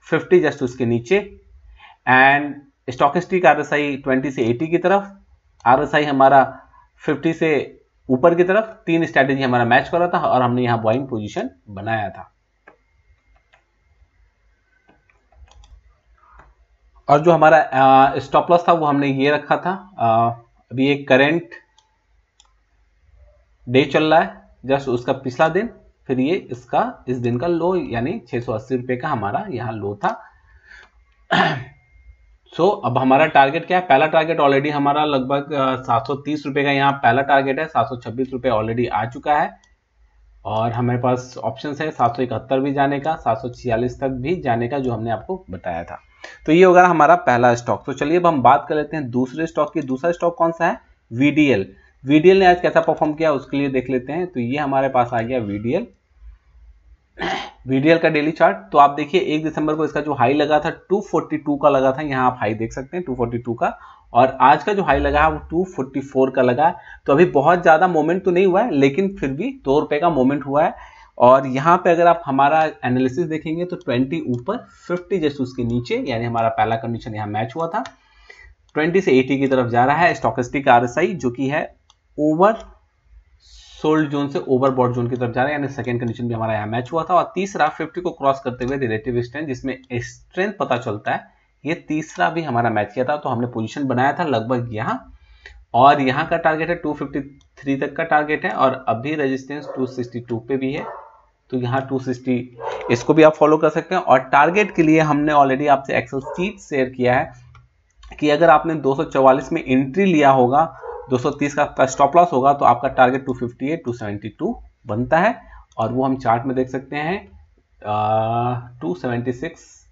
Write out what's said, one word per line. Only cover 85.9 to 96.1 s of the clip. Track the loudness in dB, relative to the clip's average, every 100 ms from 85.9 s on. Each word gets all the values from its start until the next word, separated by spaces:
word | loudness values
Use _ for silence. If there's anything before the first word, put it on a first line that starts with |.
| -4
कंडीशन | -4 -6 -6
भी |
हमारा | -4 -4
यहाँ | -4 -4
मैच | -6 -4
हुआ | -6 0
था। |
और | 0 0
तीसरा | -4 -6 -2 -2
फ़िफ़्टी | -2 -8 -6
को | -8
क्रॉस | -2 -2 -2
करते | -4 -6
हुए | -6 -4
रिलेटिव | -2 -4 -4 -4
स्ट्रेंथ, | -4 -8 -8
जिसमें | -8 -8 -10 -8
स्ट्रेंथ | -10 -10 -16 _ -6 -6 -4
पता | -4 -4
चलता | -4 -8 -6
है, | -6 -8 _ _ _ -8
ये |
तीसरा | -8 -6 -8 -8 -4 -4
भी | -2
हमारा | -4 -2 0
मैच | -2 -4
किया | -4
था। | -4 -4
तो | -4
हमने | -6 -6
पोजीशन | -6 -8 -6
बनाया | -4 0 0
था | 0
लगभग | -2 -2 -2 -4 -4
यहाँ, | -8 -6 -6 -10 -20 _ _ -20 -20 _
और | 4 6 6
यहाँ | 2